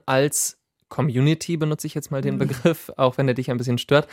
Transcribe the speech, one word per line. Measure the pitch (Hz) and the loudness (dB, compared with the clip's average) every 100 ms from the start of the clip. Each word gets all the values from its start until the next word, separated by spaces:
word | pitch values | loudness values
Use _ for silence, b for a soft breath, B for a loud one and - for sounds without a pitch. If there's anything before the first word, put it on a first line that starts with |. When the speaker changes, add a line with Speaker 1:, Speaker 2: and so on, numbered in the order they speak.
| - | 0
Speaker 1:
als | 131 147 - - - _ _ _ | 2 2 0 -4 -8 _ _ _
Community, | - 139 123 143 160 - 165 | -4 0 2 2 2 -2 -4
benutze | 151 151 156 | -2 -4 -6
ich | |
jetzt | 151 - | -8 -6
mal | 139 | -4
den | 139 | -4
Speaker 2:
Mhm. | 135 | -2
Speaker 1:
Begriff, | 135 127 175 156 - - | -2 0 0 0 -4 0
auch | 131 - | 0 2
wenn | 135 | 0
er | |
dich | 123 131 | 0 -2
ein | 123 | -4
bisschen | 127 120 | -2 -2
stört, | - 143 - | 2 2 2